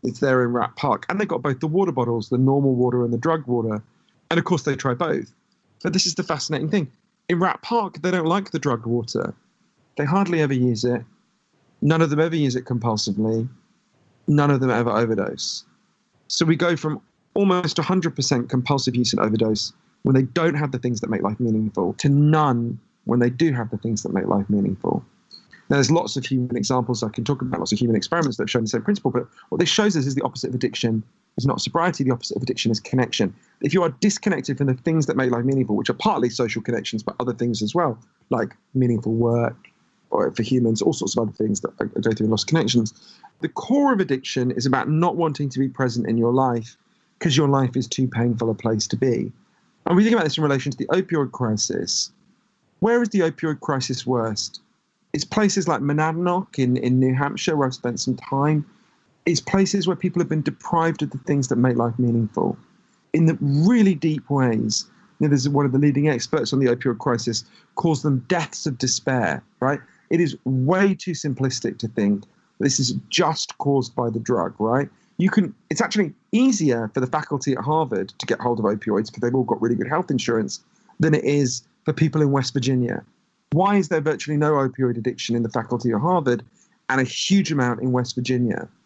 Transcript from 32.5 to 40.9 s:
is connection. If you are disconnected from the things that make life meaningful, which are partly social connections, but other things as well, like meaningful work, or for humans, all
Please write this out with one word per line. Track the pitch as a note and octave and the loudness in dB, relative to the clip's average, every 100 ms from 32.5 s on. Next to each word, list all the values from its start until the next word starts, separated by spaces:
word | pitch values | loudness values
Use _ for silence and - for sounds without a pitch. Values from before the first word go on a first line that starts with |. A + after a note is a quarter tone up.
| A#2+ - | -2 -2
is | A2+ | -2
connection. | - C3 A#2+ - G2 - _ _ | -2 0 0 0 -4 -4 _ _
If | - | 0
you | F3+ | 2
are | E3+ C3 | 0 0
disconnected | G3+ - - D#3+ C3 C3+ | 0 0 -2 -2 -4 -2
from | C#3 | 0
the | |
things | B2+ - D#3+ D3 | 0 0 0 0
that | D#3 | 0
make | B2+ | 0
life | A#2+ | 0
meaningful, | B2 C3+ B2+ G#2 | 0 0 0 0
which | - | -2
are | |
partly | G2 A3 G3 B2 | 0 0 2 0
social | A#2+ A#2+ A2 | 0 -4 -4
connections, | G#2+ A#2+ - A2 | -4 -4 -4 -6
but | - - | -6 -4
other | B2 | -4
things | A#2 A#2+ A2 | -2 -2 -2
as | G#2+ | -2
well, | F3 E3 A2 - _ _ | 0 0 -2 -12 _ _
like | B2+ A2 - _ | -2 -2 -8 _
meaningful | C3 B2+ A2+ A2+ | 0 2 2 0
work, | A2+ A#2 A#2 A#2 B2 - _ _ _ _ | 0 2 2 0 -4 -20 _ _ _ _
or | - G2+ | 0 0
for | - | 0
humans, | G#2+ B2+ A#2 A2 | 0 2 2 2
all | - | 0